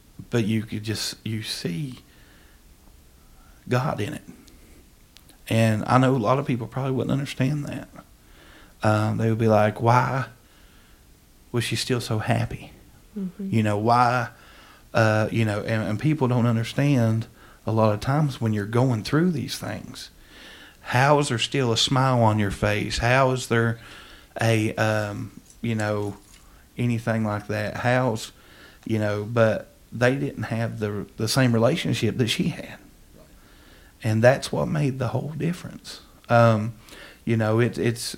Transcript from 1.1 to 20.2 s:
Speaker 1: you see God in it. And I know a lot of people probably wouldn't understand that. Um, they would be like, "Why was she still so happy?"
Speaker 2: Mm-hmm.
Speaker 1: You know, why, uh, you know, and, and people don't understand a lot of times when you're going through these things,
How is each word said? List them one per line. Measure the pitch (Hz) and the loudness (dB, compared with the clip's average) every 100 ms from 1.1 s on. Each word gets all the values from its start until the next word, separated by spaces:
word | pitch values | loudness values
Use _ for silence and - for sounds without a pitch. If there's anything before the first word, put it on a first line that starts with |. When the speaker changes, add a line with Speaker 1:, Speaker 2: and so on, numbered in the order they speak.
| - | -8
Speaker 1:
you | 110 110 | -8 -8
see | 107 - - 170 143 123 - - - - - - - - - - - - - - - - - | -8 -8 -6 -6 -8 -10 -20 -20 -20 -20 -20 -20 -20 -20 -20 -20 -20 -20 -20 -20 -20 -14 -2
God | 120 143 - | 0 0 -4
in | 104 | -6
it. | - - - - - - - - _ - - - - - | -8 -16 -20 -20 -20 -20 -20 -20 _ -20 -20 -20 -16 -2
And | 110 113 107 - | 2 2 2 2
I | 123 | 4
know | 131 | 4
a | 123 | 2
lot | 104 135 | 2 0
of | 139 | 0
people | 120 117 | -4 -4
probably | - 135 | -6 -4
wouldn't | 131 - | -2 -2
understand | 135 139 - 131 147 | -2 -4 -2 -2 -2
that. | 143 - - - - - - - - - - - | -6 -10 -12 -20 -20 -20 -20 -20 -20 -20 -20 -4
Um, | 110 107 107 107 | 0 2 0 0
they | 113 | 0
would | 113 | 2
be | 113 | 4
like, | 107 107 104 | 4 4 2
"Why | 117 123 127 131 123 - _ _ - - - - _ - _ _ - | 2 4 2 -4 -6 -12 _ _ -20 -20 -20 -20 _ -20 _ _ -6
was | 120 | -4
she | 113 | -2
still | 120 - 123 | -4 -2 -2
so | - 110 | -2 -4
happy?" | 107 113 113 - - - - - - 214 | 0 0 -2 -6 -14 -20 -20 -20 -16 -10
Speaker 2:
Mm-hmm. | 185 - 196 | -10 -8 -2
Speaker 1:
You | 113 | 0
know, | 107 104 | 0 0
why, | 110 120 120 123 117 - - - - - - | 2 4 4 2 -4 -10 -20 -20 -20 -20 -4
uh, | - 110 107 107 | 2 4 4 2
you | 113 | 0
know, | 110 104 | 0 0
and, | - 110 | -2 -2
and | 98 107 | -2 -2
people | 151 151 123 | 0 0 2
don't | 123 117 | 2 2
understand | 113 113 - 143 135 113 113 113 - - - - | 2 -2 0 2 4 2 0 -4 -12 -20 -12 -2
a | |
lot | 110 110 | 2 2
of | 104 | 2
times | - 143 151 127 | 0 0 0 0
when | 113 | -2
you're | 107 101 | -2 0
going | 120 131 113 | 2 2 0
through | 95 147 180 | 0 0 2
these | 151 110 - | 0 -6 -8
things, | - 98 - - - - | -8 -10 -12 -16 -18 -20